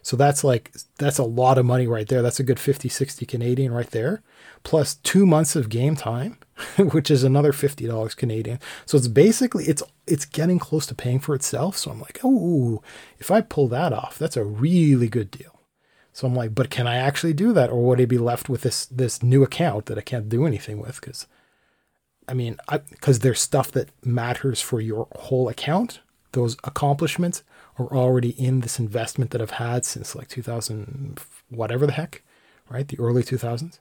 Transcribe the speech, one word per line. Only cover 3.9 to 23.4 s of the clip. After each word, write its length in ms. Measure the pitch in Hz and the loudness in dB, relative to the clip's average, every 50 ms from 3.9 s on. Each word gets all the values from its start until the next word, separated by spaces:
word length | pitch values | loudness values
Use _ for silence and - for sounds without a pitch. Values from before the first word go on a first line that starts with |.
there, 320 | - 113 117 151 208 - _ _ _ - - - - _ _ | -4 -2 -2 -2 -4 -4 _ _ _ -20 -20 -20 -20 _ _
plus 320 | - - 156 143 - - | 0 2 2 2 0 -4
two 300 | _ - - - 190 202 | _ -6 2 4 6 6
months 300 | 185 156 156 160 156 - | 8 6 6 4 2 0
of 140 | 160 120 107 | -2 -2 -2
game 260 | 110 117 127 147 156 | -2 0 0 0 0
time, 420 | 143 - 113 113 123 139 220 - _ - _ _ - | -2 -4 -6 -6 -4 -6 -8 -10 _ -20 _ _ -16
<laughs> 180 | - - - | -16 -2 2
which 340 | - 196 156 - 165 143 - | 2 4 4 4 0 4 4
is 120 | 151 127 127 | 4 4 4
another 300 | 131 131 143 147 151 135 | 4 4 4 4 4 2
fifty 320 | - - 139 143 - - | 2 -2 -4 -2 -4 -6
dollars 300 | 113 113 110 113 110 - | -4 -4 -4 -4 -6 -4
Canadian. 440 | - 135 120 110 110 113 113 120 135 - - - - - | -4 -4 -2 -2 -4 -4 -6 -8 -8 -10 -14 -18 -16 -4
So 120 | - - | 2 2
it's 120 | 143 123 120 | 2 2 4
basically, 560 | 110 135 160 220 226 - 262 240 - 175 - | 6 6 6 6 6 4 0 -2 -2 -2 -2
it's, 180 | 156 147 - - _ _ _ _ | 0 -2 -2 -4 _ _ _ _
it's 180 | - - - - | -2 -2 -2 -2
getting 340 | - - - 160 175 180 175 | -6 -4 -2 0 2 2 0
close 280 | - - 151 156 - | 0 0 -2 -2 -2
to 80 | - 123 | -4 -10
paying 240 | - - 123 123 135 | -6 -4 -2 -2 -2
for 160 | - - 147 | -2 -2 -4
itself. 420 | 131 - - - 120 143 190 196 | -2 -2 -4 -4 -2 -4 -4 -4
So 140 | - - 143 | -6 -8 -8
I'm 80 | 117 110 | -10 -12
like, 220 | - - - - - | -14 -16 -12 -2 2
"Oh, 580 | 254 269 226 165 175 170 143 123 117 113 104 _ - - - - - _ _ | 2 2 4 4 2 2 2 2 0 -2 -4 _ -14 -20 -20 -20 -20 _ _
if 100 | - - | -2 0
I 120 | 185 226 | 0 0
pull 260 | - _ - 156 139 | 0 _ -2 0 0
that 260 | 117 117 131 175 165 113 | 0 0 -2 -2 -2 -2
off, 240 | 104 - - - | -4 -6 -10 -8
that's 200 | - 151 160 - | -8 -8 -4 -4
a 80 | 127 104 | -4 -4
really 640 | 101 107 104 127 165 180 180 160 147 135 123 120 113 | -4 -4 -2 0 2 4 6 6 6 6 4 4 0
good 200 | 110 123 104 - | 0 -4 -4 -4
deal." 300 | - - - - _ _ _ _ _ _ _ _ _ _ _ _ _ | -10 -18 -18 -20 _ _ _ _ _ _ _ _ _ _ _ _ _
So 120 | - - | -4 -2
I'm 80 | 127 123 | -2 0
like, 220 | 127 120 110 107 | 0 -2 -2 -2
"But 140 | 131 127 123 | -2 -2 -2
can 180 | - - 120 | -2 -2 -2
I 80 | 120 120 | 0 0
actually 380 | 123 131 143 139 - - 170 156 | 0 0 -2 -2 0 -2 0 0
do 180 | 139 202 240 | 2 2 4
that? 180 | 226 170 127 - | 6 6 4 4
Or 140 | 123 120 120 | 2 2 4
would 160 | 127 127 123 | 4 6 4
I 60 | 127 | 4
be 120 | 117 127 | 4 4
left 300 | 120 117 120 120 - - | 2 2 0 -2 -2 -4
with 140 | - 127 - | -6 -6 -2
this, 240 | - 120 - - - | -2 -2 -2 -2 -6
this 360 | - 127 123 131 113 - - | -6 -2 -2 -2 -2 -2 0
new 220 | - 120 127 139 135 | 2 6 6 6 6
account 440 | - - - 175 165 104 107 - | 4 4 0 0 0 0 -2 -6
that 100 | - 107 | -6 -8
I 40 | 107 | -8
can't 280 | - - 127 120 107 107 | -6 -6 -6 -6 -2 -2
do 160 | 117 117 151 | 0 2 2
anything 320 | 165 117 98 - - 107 104 | 2 0 -2 -6 -8 -10 -10
with?" 220 | 107 117 - - | -10 -10 -12 -14
'Cause, 260 | - - - - - _ _ _ _ _ _ _ _ _ _ _ _ _ _ _ _ _ _ _ _ - | -16 -16 -16 -16 -18 _ _ _ _ _ _ _ _ _ _ _ _ _ _ _ _ _ _ _ _ -6
I 40 | 127 | -4
mean, 240 | 127 120 117 113 - - - | -4 -4 -4 -6 -10 -6 -4
I, 80 | 147 | -4
'cause 420 | 151 147 - - _ - - 131 110 | -4 -4 -8 -20 _ 2 2 2 4
there's 220 | 117 131 117 - | 4 0 2 0